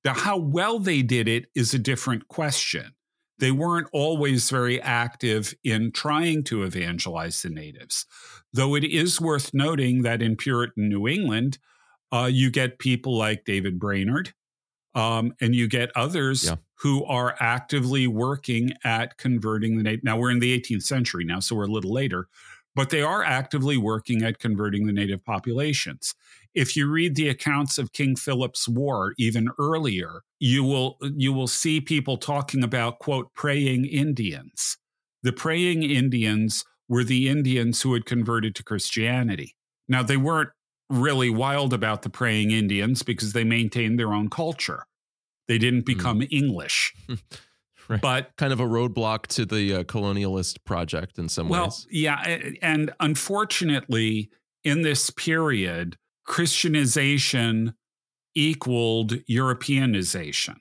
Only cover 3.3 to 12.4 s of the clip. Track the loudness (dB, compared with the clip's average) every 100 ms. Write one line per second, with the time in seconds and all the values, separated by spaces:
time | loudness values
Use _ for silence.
3.3 | -2 0 2 2 0 0 0 0 2 2
4.3 | 2 2 2 0 0 0 0 -2 -2 0
5.3 | 0 -2 -6 -2 0 -2 -2 -2 0 0
6.3 | 0 -2 -2 -2 -2 -4 -4 -4 -4 -6
7.3 | -6 -6 -8 -12 -18 -8 -8 -8 -18 -20
8.3 | -20 _ -2 0 0 0 0 0 0 0
9.3 | 0 0 0 2 2 2 2 2 0 0
10.3 | 0 0 0 0 -2 0 0 0 0 0
11.3 | 0 0 -4 _ _ _ _ _ -2 2
12.3 | 4